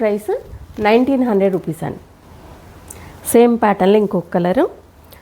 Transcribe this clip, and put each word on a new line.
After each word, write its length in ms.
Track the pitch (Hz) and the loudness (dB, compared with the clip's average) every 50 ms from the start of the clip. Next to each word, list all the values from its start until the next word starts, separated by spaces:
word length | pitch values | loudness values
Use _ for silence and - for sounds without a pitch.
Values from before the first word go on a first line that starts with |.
| 226 | -2
ప్రైస్ 280 | 214 208 208 208 - 415 539 - - - - - - - - 214 208 | -2 -2 -2 -4 -4 -6 -6 -6 -12 -18 -18 -18 -16 -10 -4 0 2
నైన్టీన్ 400 | 220 240 254 277 277 254 254 240 | 4 4 4 2 0 0 0 0
హండ్రెడ్ 240 | 208 196 190 196 185 170 | 0 2 2 2 0 -2
రూపీస్ 240 | - 170 151 - 156 - | -4 -6 -8 -8 -8 -8
అండి. 140 | - - - - - - - - - - - - - - - - - - - - - - - - - - - - | -10 -10 -14 -20 -20 -20 -20 -20 -20 -20 -20 -20 -20 -20 -20 -20 -20 -20 -20 -20 -20 -20 -20 -20 -20 -16 -8 0
సేమ్ 240 | - 233 240 240 233 226 | 4 4 4 4 4 2
ప్యాటర్న్లో 360 | 226 208 196 - 185 190 208 214 | 0 0 0 2 2 2 4 2
ఇంకొక 260 | 208 196 202 180 160 - - | 2 0 -2 -4 -6 -4 -4
కలరు. 280 | 180 175 180 185 262 339 508 - - - - - - - - - - | -2 0 0 0 0 0 -2 -4 -10 -20 -20 -20 -20 -20 -20 -20 -20